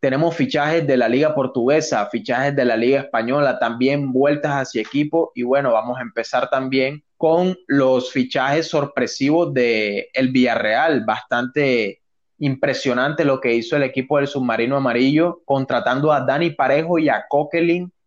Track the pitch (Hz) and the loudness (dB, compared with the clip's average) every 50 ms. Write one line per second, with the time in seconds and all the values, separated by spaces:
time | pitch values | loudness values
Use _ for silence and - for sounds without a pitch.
0 | - 139 127 139 156 170 160 - 135 123 - 151 143 151 160 170 156 143 135 127 | 0 0 0 2 0 0 0 0 -2 -2 0 0 0 2 0 0 2 2 2 2
1 | 120 113 120 131 147 156 151 139 135 123 - 127 117 123 147 156 151 - - 113 | 4 2 2 2 2 2 2 0 -2 -2 -2 0 2 2 2 2 2 0 -2 -2
2 | 104 104 - 120 101 - 123 123 131 143 143 139 127 123 113 113 113 123 135 139 | -2 -2 -4 -8 -4 -2 -2 -2 0 -2 0 0 0 2 2 2 2 2 2 2
3 | 131 - - 117 113 117 131 147 147 135 123 - - 113 117 117 127 131 139 143 | 0 -2 -4 -4 -2 0 0 2 2 2 0 0 -2 -4 -2 0 0 0 2 0
4 | 143 135 127 131 135 143 147 147 147 151 143 139 131 - - 113 110 - - 143 | -2 -2 0 2 2 2 2 0 -2 -4 -2 -2 -4 -4 -4 -6 -6 -2 -2 -2
5 | 147 147 - 165 165 - _ - 120 120 131 139 139 131 117 110 113 120 123 131 | -2 0 0 0 0 0 _ -6 -2 0 2 2 2 2 0 0 0 -2 -6 -8
6 | 123 117 - - 113 - - 127 123 131 - 135 135 131 131 135 131 135 143 151 | -8 -8 -8 -8 -8 -2 -2 -2 -2 0 -2 -2 -2 -2 0 0 0 -2 -4 -8
7 | _ _ _ _ - 160 160 170 180 185 185 180 _ _ 139 139 135 131 131 127 | _ _ _ _ 0 2 2 4 2 0 -2 -4 _ _ 2 2 4 4 4 2
8 | 123 127 - 135 127 127 - 139 127 135 143 156 165 160 - 156 143 - - - | 0 -2 -2 -2 -2 0 0 -2 0 0 0 0 -2 0 -2 -2 -2 -2 -2 -4
9 | 123 117 - - 135 135 151 170 175 151 139 131 123 120 113 110 107 104 101 101 | -4 -4 -2 -2 0 2 2 2 2 0 0 0 2 2 2 0 0 -2 -2 -4
10 | - - _ 127 135 127 127 131 123 123 117 113 107 107 107 120 151 165 156 127 | -6 -6 _ -2 -2 0 2 2 2 2 2 0 0 0 0 2 2 2 0 0
11 | 107 110 107 - - _ - 120 123 127 - 147 147 139 127 120 110 98 95 _ | 0 -2 -4 -4 -4 _ -4 -4 -4 -4 -2 -2 0 0 0 0 0 -2 -6 _
12 | _ _ _ _ _ _ _ _ 151 143 135 135 - 139 131 - - 135 123 123 | _ _ _ _ _ _ _ _ -4 -4 -2 -2 -2 -2 -2 -2 -2 -2 0 0
13 | 127 143 156 151 160 143 135 131 - 127 117 117 113 - - 147 139 131 - 135 | 0 -2 0 0 0 0 0 0 0 0 0 0 0 -2 -2 -2 -2 -2 -2 -6
14 | 127 131 156 143 143 139 - 139 131 123 113 113 117 120 139 139 135 127 117 117 | -4 0 0 0 0 0 -4 -4 -4 -2 -2 -2 0 0 0 0 0 0 0 2
15 | 131 135 147 151 165 175 170 - _ - 139 135 131 127 131 120 - 120 127 135 | 2 2 4 2 2 0 -2 -6 _ -2 -2 -2 0 -2 -2 -2 0 0 -2 0
16 | 143 156 151 139 131 127 131 147 170 170 151 - 139 131 135 147 160 165 180 165 | 2 2 2 2 2 0 0 0 0 -2 -2 -2 0 2 2 0 2 0 0 2
17 | 156 143 117 107 - - - 143 151 147 - 170 170 170 170 180 180 180 _ _ | 2 2 0 0 -2 -2 -2 -2 -2 0 -2 0 2 2 0 0 -2 -8 _ _
18 | _ | _